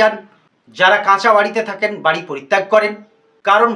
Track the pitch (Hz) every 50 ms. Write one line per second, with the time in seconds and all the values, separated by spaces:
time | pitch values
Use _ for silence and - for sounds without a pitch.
0 | 220 214 208 208 - - _ _ _ _ _ _ _ _ 110 117 185 185 208 202
1 | 202 196 196 190 214 233 214 202 208 214 220 226 220 208 196 - 214 - 104 -
2 | - 160 160 165 170 - 147 139 139 - 202 196 196 196 214 214 208 208 208 208
3 | - _ _ _ _ _ _ _ - 196 202 214 233 233 220